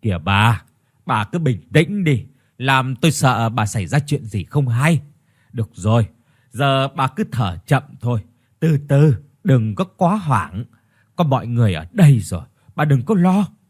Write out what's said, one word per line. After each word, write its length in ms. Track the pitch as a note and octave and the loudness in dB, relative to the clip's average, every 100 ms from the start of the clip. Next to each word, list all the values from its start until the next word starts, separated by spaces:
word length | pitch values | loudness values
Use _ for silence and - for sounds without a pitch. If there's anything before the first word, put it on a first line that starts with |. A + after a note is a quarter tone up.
Kìa 160 | A2+ F2 | -4 -4
bà, 460 | D#2 G2 A2 A2 - _ _ _ - | 0 2 2 0 -6 _ _ _ -6
bà 180 | A#2+ | -4
cứ 160 | G#2 F3+ | -4 -4
bình 300 | D3+ G#2 - | -2 -4 -2
tĩnh 300 | D3+ E3 G#3 | 0 0 -2
đi, 220 | E3+ C3 G2 _ _ _ | -2 -2 -4 _ _ _
làm 380 | C3 C3+ C3 B2+ | 0 0 0 -2
tôi 160 | - | -2
sợ 380 | - C#3+ A2+ A2+ | 2 0 0 -2
bà 160 | A2+ G#2+ | -2 -4
xảy 220 | A2 F2 | -4 -2
ra 120 | C#3+ | -2
chuyện 260 | D3 - A2 | -2 -6 -6
gì 180 | G2+ | -8
không 240 | E2+ D3 C3+ | -6 -4 -2
hay. 340 | A#2 C#3+ E3 - _ _ _ _ | 0 0 0 -2 _ _ _ _
Được 160 | - G#2+ | -10 -10
rồi, 340 | - G2 A2+ G2+ _ _ _ _ | -6 0 0 0 _ _ _ _
giờ 380 | A2 C#3 C3+ C3+ | -4 0 0 -2
bà 200 | C#3 C3 | -2 -4
cứ 160 | - A3 | -2 -6
thở 260 | - G#2 E2 - | -4 -4 -6 -2
chậm 180 | C#3 - - | -2 -2 -10
thôi, 180 | B2 A#2+ - _ _ _ | -6 -6 -6 _ _ _
từ 180 | D#3+ D3 D3 | -2 0 0
từ, 280 | C#3 D3+ A2+ - _ | 4 4 2 -4 _
đừng 320 | G#3 C3+ A2 G2 | -2 0 0 -4
có 80 | |
quá 320 | F#3 _ F3 G#3+ | -8 _ -2 0
hoảng. 500 | E3+ B2 D2+ F2 B2 _ _ _ _ - | 2 2 2 -8 -12 _ _ _ _ -2
Có 80 | |
mọi 240 | E3 C3 A2+ | 0 0 -2
người 260 | A#2+ A2+ | 2 2
ở 120 | E2+ E2+ | 0 -6
đây 260 | A3+ D#3+ C3 | 4 6 6
rồi, 240 | F#2+ F2 - _ _ - | 2 -8 -10 _ _ -4
bà 100 | D3+ | 0
đừng 160 | C#3 | 0
có 140 | A#2 G#3+ | 0 2
lo. 320 | F3+ F#3+ G3 _ | 2 2 -2 _